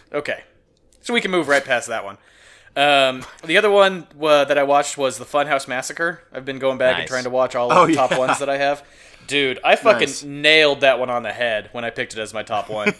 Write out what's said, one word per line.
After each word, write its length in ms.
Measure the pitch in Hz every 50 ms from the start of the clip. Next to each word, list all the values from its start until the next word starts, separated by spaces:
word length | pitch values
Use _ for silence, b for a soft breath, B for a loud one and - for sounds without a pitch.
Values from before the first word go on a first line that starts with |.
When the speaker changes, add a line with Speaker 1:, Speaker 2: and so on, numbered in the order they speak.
| _ _ -
Speaker 1:
okay. 300 | 147 147 - 101 - - _ _ _ _ _ _ _ _ _ _ _
So 100 | - -
we 100 | 240 233
can 100 | 190 190
move 160 | 185 180 156
right 160 | 135 143 139 139
past 220 | 135 127 117 110
that 160 | 117 113 107 95
one. 140 | 98 98 b b b b b b b b b b b _
Um, 500 | 139 143 147 143 139 135 131 127 127 127 B B B -
the 140 | 156 165
other 140 | 196 208 208
one, 340 | 202 202 196 190 190 175 151 - _ 143
uh, 240 | 151 156 151 143 139
that 140 | 135 143 143
I 40 | 139
watched 320 | 139 143 143 147 - -
was 220 | 143 139 131 120
the 80 | 123 123
Funhouse 420 | - - 147 143 147 147 135 -
Massacre. 540 | 131 127 127 123 - 147 - 170 170 170 - _ _
I've 140 | - 131 131
been 140 | 135 131 131
going 180 | 135 135 131
back 180 | 127 127 127 127
and 40 | 85 82
Speaker 2:
Nice. 60 | -
Speaker 1:
trying 140 | 131 127 123
to 80 | 123
watch 240 | 123 127 127 123 -
all 160 | 120 123 123 156
Speaker 3:
Oh, 100 | 180 170
Speaker 1:
of 40 |
the 80 | 156 160
top 160 | 139 127 127
Speaker 3:
yeah. 60 | 135 127
Speaker 1:
ones 180 | 127 139 143 -
that 100 | 143 139
I 80 | 139
have. 280 | 139 143 139 143 - b b b b b b b b b
Dude, 340 | - 135 143 139 131 123 - -
I 120 | 156 202
fucking 320 | 226 - 226 202 113 147 135
Speaker 3:
Nice. 140 | - - 143
Speaker 1:
nailed 580 | 143 139 147 147 151 156 156 156 147 139 131
that 180 | 139 135 127 120
one 100 | 127 127
on 140 | 123 120 113
the 80 | 104
head 380 | 101 117 123 117 110 104 101 -
when 120 | - 120 117
I 60 | 117
picked 240 | - 131 123 - 107
it 60 | 110
as 120 | 107 104
my 120 | 113 107 101
top 260 | - 113 104 98 -
one. 240 | 107 107 104 104 - -